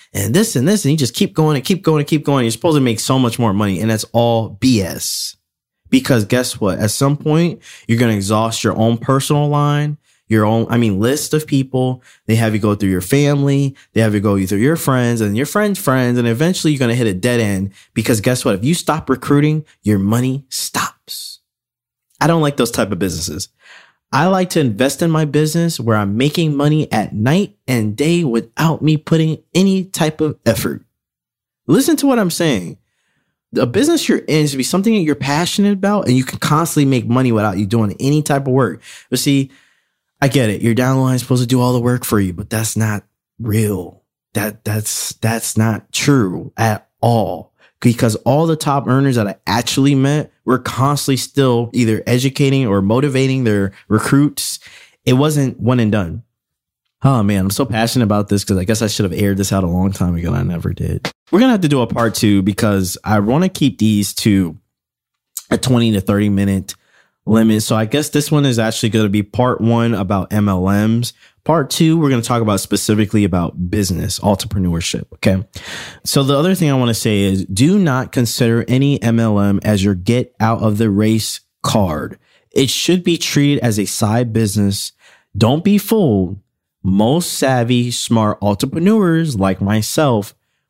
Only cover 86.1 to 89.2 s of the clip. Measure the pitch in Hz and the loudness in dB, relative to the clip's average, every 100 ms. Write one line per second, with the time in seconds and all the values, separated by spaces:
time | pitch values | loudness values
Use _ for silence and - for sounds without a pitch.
86.1 | 98 90 98 - _ _ _ 95 98 110 | 2 0 -6 -16 _ _ _ 0 2 2
87.1 | 165 - - 135 127 117 123 120 - - | 2 -2 -2 0 2 2 0 0 -6 0
88.1 | 113 107 - 104 98 - 165 185 220 180 | 2 2 0 -2 -2 -4 0 2 2 2
89.1 | 165 | 2